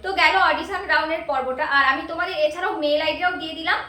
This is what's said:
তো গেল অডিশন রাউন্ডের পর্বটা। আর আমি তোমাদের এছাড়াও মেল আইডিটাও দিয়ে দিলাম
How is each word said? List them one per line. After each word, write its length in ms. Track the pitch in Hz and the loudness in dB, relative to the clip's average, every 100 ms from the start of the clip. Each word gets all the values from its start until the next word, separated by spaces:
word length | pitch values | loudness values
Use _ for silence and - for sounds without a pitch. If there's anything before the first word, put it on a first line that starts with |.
তো 40 | 381 - | -4 2
গেল 140 | 320 381 339 | 4 6 4
অডিশন 320 | 294 330 381 311 | 2 -2 -6 0
রাউন্ডের 320 | 311 320 320 - | 0 2 -4 -2
পর্বটা। 360 | 269 254 254 302 277 | -2 -2 -2 0 2
আর 60 | 269 | 4
আমি 100 | 285 - | 2 -2
তোমাদের 240 | 330 359 349 302 | -4 -4 0 0
এছাড়াও 280 | 339 381 359 | 0 -4 -2
মেল 180 | 294 294 311 | 0 2 0
আইডিটাও 260 | 302 359 359 | 0 0 -2
দিয়ে 120 | 320 320 | -8 -6
দিলাম 200 | 330 392 | -2 -2